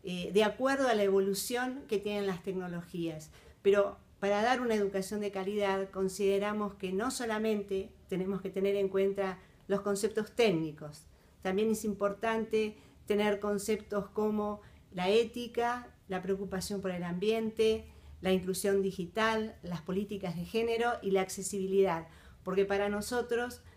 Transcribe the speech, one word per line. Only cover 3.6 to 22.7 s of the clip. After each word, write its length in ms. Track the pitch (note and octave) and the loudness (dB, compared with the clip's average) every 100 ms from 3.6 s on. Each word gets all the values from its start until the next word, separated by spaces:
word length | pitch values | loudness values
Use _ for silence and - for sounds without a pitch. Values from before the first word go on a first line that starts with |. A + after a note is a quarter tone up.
Pero 340 | G3+ G3+ G3+ - - - | 4 6 4 -2 -20 -4
para 240 | G3 G3+ | 0 2
dar 180 | A3+ B3+ | 2 2
una 140 | A#3+ G#3+ | 2 2
educación 460 | G3+ G3 F#3 G#3 | 2 -2 -4 -4
de 100 | G#3 | -4
calidad 580 | G3 F#3+ G#3 G3 G3 F#3+ | -4 -4 0 2 0 -2
consideramos 840 | F#3+ F#3+ F#3+ G3 G3 G3+ G#3 G#3 G3+ | -2 -2 2 2 2 0 -2 -4 -4
que 180 | F#3 | -4
no 160 | F#3 B3 | -2 -2
solamente 800 | C4 A#3 G#3+ A3 G#3 G3+ G3 G#3 - - | -2 -2 0 0 0 -2 -4 -4 -14 -6
tenemos 320 | F3 F#3+ F#3+ | -4 -2 -4
que 120 | F#3+ | -4
tener 240 | F#3+ G3 G3+ | 0 0 2
en 120 | G3 | 0
cuenta 520 | F#3+ G3 G3 F#3+ F3+ - - - | 2 0 0 -4 -6 -16 -20 -2
los 140 | G3+ | -2
conceptos 540 | G3+ G3+ G#3+ A3 G#3+ - | 0 0 0 -2 -4 2
técnicos, 720 | A3+ E3 D#3+ D3+ D3+ - - - - - | 4 4 -2 -8 -14 -16 -20 -20 -20 -6
también 300 | F#3+ F#3+ A3 | -2 2 2
es 140 | G#3+ G#3+ | 2 -2
importante 920 | G3 G3+ G3+ A3+ A3+ A3 A3 G#3+ G#3 - - - | 0 -2 0 -2 -2 0 0 0 -6 -20 -20 0
tener 320 | G#3 G#3 G#3 | 2 4 2
conceptos 680 | G#3 G3+ G3+ G#3 - G#3 G3 | 0 -2 0 -2 -2 -4 -2
como 520 | - G#3+ G#3+ G#3 G#3 - - - | 0 0 2 -2 -4 -12 -20 -12
la 160 | F3+ F#3 | -2 4
ética, 840 | A3 A#3 A#3+ A#3+ A#3 A#3+ B3 A#3+ - - | 4 4 -4 -6 -2 0 -2 -8 -20 -6
la 140 | F#3 | -6
preocupación 600 | F3+ G3 F#3+ F#3+ - G3+ | -2 -2 -2 -6 -4 -4
por 100 | F#3 | -4
el 120 | F3+ | -4
ambiente, 840 | F3 F3 G#3 A3+ A3 A3 A3 A3 - - - - | -4 0 0 0 -2 2 2 2 -4 -20 -20 -4
la 100 | F#3 | 0
inclusión 520 | F#3 F3+ F#3 G3+ G3 | 2 2 -2 0 2
digital, 720 | F#3+ F#3 E3+ - A3 A3 A3 - | 0 -2 -6 0 2 0 -4 -8
las 180 | F3 E3+ | -8 -8
políticas 540 | - F#3 G3+ G3+ F#3 E3 | -4 -4 -2 -4 -4 -6
de 100 | E3+ | -2
género 460 | A3 A#3 A#3 A#3+ - | 0 0 2 0 0
y 80 | G3 | 0
la 120 | F#3+ | 0
accesibilidad, 840 | F#3+ - F#3+ G3+ F#3+ F#3+ F#3+ E3 D#3+ - - - | 0 -4 -6 -4 2 4 4 2 -6 -18 -20 -12
porque 220 | - F3+ | -2 0
para 240 | G3 | 2